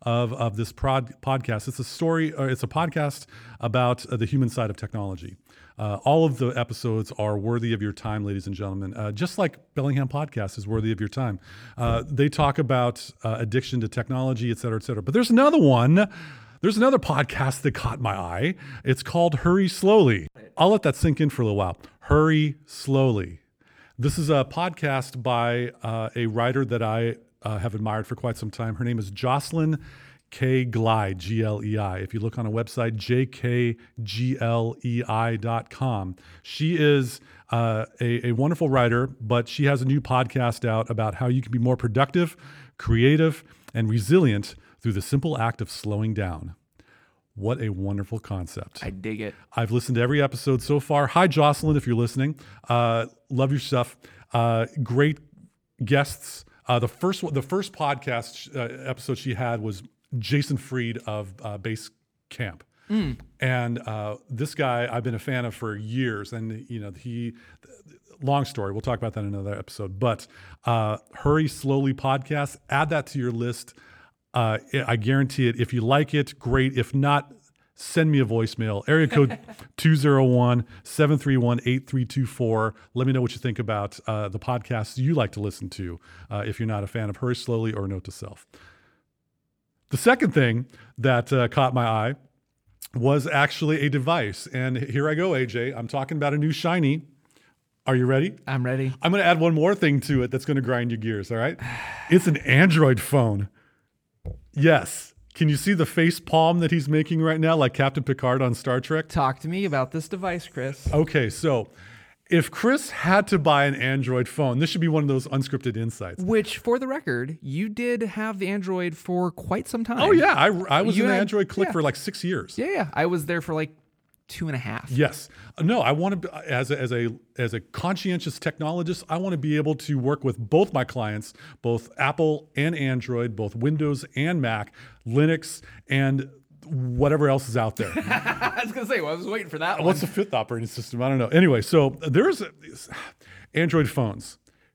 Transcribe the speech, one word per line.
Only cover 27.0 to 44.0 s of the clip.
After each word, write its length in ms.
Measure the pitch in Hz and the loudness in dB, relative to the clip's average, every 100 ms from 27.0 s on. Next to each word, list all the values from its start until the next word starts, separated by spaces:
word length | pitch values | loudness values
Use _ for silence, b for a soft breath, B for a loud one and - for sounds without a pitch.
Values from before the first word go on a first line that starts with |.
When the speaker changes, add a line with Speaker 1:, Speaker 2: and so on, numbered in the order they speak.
| 117 - _ _ | -2 -4 _ _
Speaker 1:
uh, 140 | 110 107 | -6 -4
have 180 | 110 101 | -4 -4
admired 320 | 107 110 - | -4 -4 -6
for 80 | 117 | -6
quite 200 | 120 107 | -6 -6
some 140 | 107 | -8
time. 240 | - 113 | -6 -6
Her 100 | 107 | -4
name 140 | 120 113 | -2 -2
is 140 | 98 | -6
Jocelyn 680 | 98 127 139 - 165 160 151 B B B B _ | -4 -2 -2 -2 -2 0 -2 B B B B _
K 360 | - 127 131 123 | -2 0 2 0
Glei, 500 | 113 113 110 98 92 | 0 2 2 0 -4
G 260 | 87 110 | -4 0
L 220 | 110 104 | 0 -2
E 140 | 107 107 | -2 -2
I. 220 | 98 92 | -2 -4
If 120 | 95 | -6
you 80 | 110 | -6
look 160 | 110 123 | -4 -4
on 80 | |
a 60 | 110 | -4
website, 460 | 110 113 - 117 110 | -4 -4 -2 -2 -2
J 280 | - 123 | 0 0
K 520 | 131 - 123 123 120 117 B - | 0 -2 -2 0 0 -2 B -12
G 340 | 104 107 127 135 | -8 -4 -2 0
L 380 | 117 117 117 113 | 0 0 -2 -4
E 200 | 123 117 117 | -4 -2 -2
I 280 | 110 117 110 | 0 0 -2
dot 340 | 113 117 - | -2 -4 -6
com. 460 | - 131 107 92 90 B B | -6 -4 -2 -6 -10 B B
She 340 | - - 156 165 | -14 -4 0 4
is, 400 | 147 143 123 - B B - | 6 4 2 -6 B B -4
uh, 380 | 117 117 110 110 - | 0 0 0 -4 -4
a, 280 | 120 120 120 | -2 0 0
a 60 | |
wonderful 360 | 117 147 165 156 | 0 0 0 2
writer, 380 | 131 120 120 131 | 4 4 2 0
but 420 | - 110 120 117 | -4 0 0 0
she 160 | - | 0
has 160 | 143 143 | 2 2
a 60 | 131 | 2
new 160 | 143 | 0
podcast 640 | - 127 120 135 120 - 120 | 2 0 0 0 -2 0 0
out 220 | 110 113 | 0 0
about 240 | 113 110 | -2 -2
how 140 | 95 123 | -2 0
you 120 | 127 | 0
can 100 | 110 | 0
be 80 | 120 | 0
more 200 | 123 123 | 2 0
productive, 580 | 120 117 139 175 170 - B B B - | 0 2 2 2 0 -4 B B B -6
creative, 680 | - 117 131 156 160 151 B B B | 0 4 6 6 4 0 B B B
and 160 | 113 110 | -2 0
resilient 640 | 113 | 0